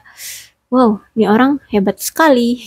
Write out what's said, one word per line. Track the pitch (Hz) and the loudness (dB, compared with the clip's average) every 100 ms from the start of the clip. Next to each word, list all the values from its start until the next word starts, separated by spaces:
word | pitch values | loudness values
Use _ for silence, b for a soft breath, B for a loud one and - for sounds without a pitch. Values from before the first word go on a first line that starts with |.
| B B B B B B - | B B B B B B -4
"Wow, | 247 233 202 _ | 0 0 0 _
ini | 220 196 | -2 2
orang | 220 269 285 - | 2 2 -2 -4
hebat | 208 196 - | -2 -2 -4
sekali," | - - 320 247 240 240 | -8 0 2 2 0 -4